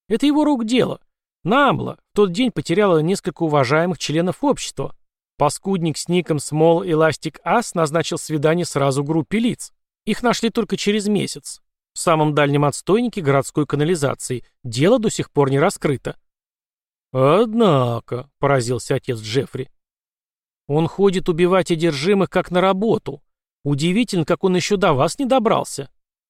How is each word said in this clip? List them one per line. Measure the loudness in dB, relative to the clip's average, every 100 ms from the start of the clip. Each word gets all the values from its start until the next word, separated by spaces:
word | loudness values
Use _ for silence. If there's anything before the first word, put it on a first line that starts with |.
| -6
Это | 0 2
его | 2
рук | 2 0 0
дело. | 0 0 -4 _ _ _ _
Намла | 0 2 2 0 -4 -10 _
в | 0
тот | 2
день | 2 -2
потеряла | -2 -2 0 2 2
несколько | 2 -2 -4 -4
уважаемых | 0 2 2 2 0 -4
членов | -4 -2 -2 -2
общества. | -2 -2 -6 -10 -10 -12 _ _ _ -2
Паскудник | -2 0 -4 -2 -2 -4
с | -2
ником | 0 0 -2
Small | -2 2 4 4 2
Elastic | 2 2 0 -8 -8
Ass | -2 0 0
назначил | -2 0 0 -2 -6
свидание | -4 0 2 0
сразу | -2 -2 0 0
группе | -2 -2 -2 -2
лиц. | -2 -4 -10 _ _ _ -6
Их | -2
нашли | 0 0 -2
только | -2 -2 -2
через | 0 0 0
месяц. | -2 -2 -8 -16 -20 _ _ _
В | -6
самом | 0 2 2 2
дальнем | 2 2
отстойнике | 0 -2 0 0 0 -4
городской | 0 0 0 -4 -2
канализации. | -2 -2 0 -2 -4 -8 -10 -12 _
Дело | -8 0 2 2
до | 0
сих | -4 -4
пор | 0 0
не | 2
раскрыто. | 0 0 -4 -4 -6 -12 _ _ _ _ _ _ _ _ _
"Однако", | 2 4 4 2 2 4 4 2 -2 -8 -10 -12 _
поразился | 0 0 0 -4 -2
отец | -4 -4 -8
Джеффри. | -4 -4 -4 -6 -12 _ _ _ _ _ _ _ _ _ -4
"Он | -2 0
ходит | 2 2 2 -2
убивать | 0 2 2 0
одержимых, | 0 0 0 0 2 2
как | 0 0
на | 2
работу. | 2 2 0 -2 -4 -14 _ _ _ _
Удивительно, | -4 0 0 0 0 0 0
как | 0
он | 0 0
еще | 0 2
до | 2
вас | 2 0 0
не | 0
добрался", | 2 2 0 -2 -10 -14 _ _ _